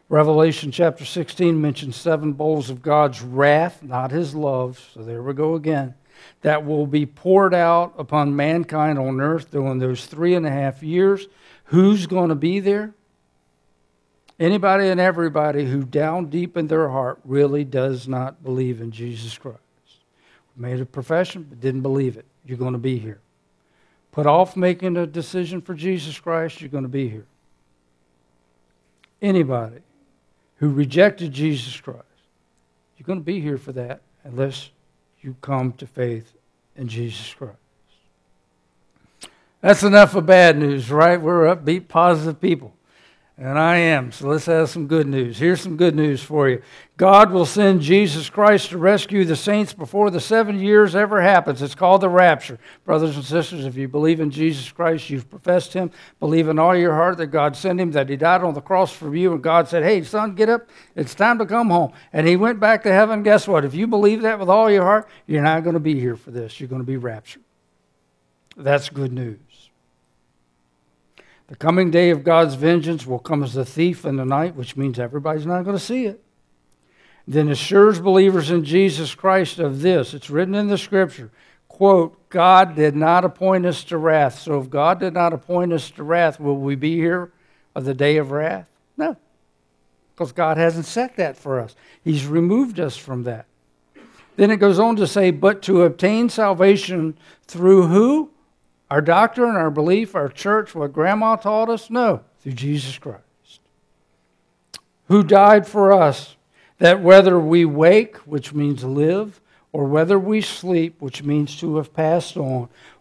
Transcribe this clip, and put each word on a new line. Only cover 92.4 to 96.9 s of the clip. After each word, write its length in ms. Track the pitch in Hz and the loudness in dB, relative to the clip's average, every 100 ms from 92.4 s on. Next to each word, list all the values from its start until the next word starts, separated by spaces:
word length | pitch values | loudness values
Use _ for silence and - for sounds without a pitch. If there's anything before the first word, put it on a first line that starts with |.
| 170 220 269 180 | 0 0 -2 -4
us 180 | 156 - | -8 -8
from 260 | - 123 | -12 -10
that. 220 | 123 113 - _ _ _ _ _ - _ _ - | -8 -10 -14 _ _ _ _ _ -20 _ _ 2
Then 160 | 220 | 2
it 60 | 220 | 4
goes 220 | 202 185 | 4 4
on 160 | 226 220 | 2 2
to 100 | 185 | -2
say, 240 | 202 185 | 2 0
"But 300 | 156 190 202 | 2 0 0
to 200 | - 190 | 0 4
obtain 460 | 175 - 185 214 240 | 4 2 0 0 -2
salvation 880 | - 214 175 190 202 - | 0 0 2 4 4 0